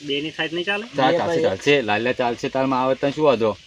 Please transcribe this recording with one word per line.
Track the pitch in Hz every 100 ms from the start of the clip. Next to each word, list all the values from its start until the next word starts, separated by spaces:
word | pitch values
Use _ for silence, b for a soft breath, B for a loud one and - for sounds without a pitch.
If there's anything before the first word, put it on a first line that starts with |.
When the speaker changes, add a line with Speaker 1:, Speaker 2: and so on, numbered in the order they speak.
| 143
Speaker 1:
બેની | 143 156
સાઈડ | 151 160
નહીં | 165 175
ચાલે? | 202 233 -
Speaker 2:
ચાલ, | 269
Speaker 3:
બે | 170
Speaker 2:
ચાલશે, | -
Speaker 3:
પછી | 165
Speaker 2:
ચાલશે. | 160 98 143 143
લાલ્યા | 113 104 117
ચાલશે, | 123 120 120 139
તારમાં | 131 135 131
આવે | 131
તને | 135 143
શું | 139
વાંધો? | 151 120 110 98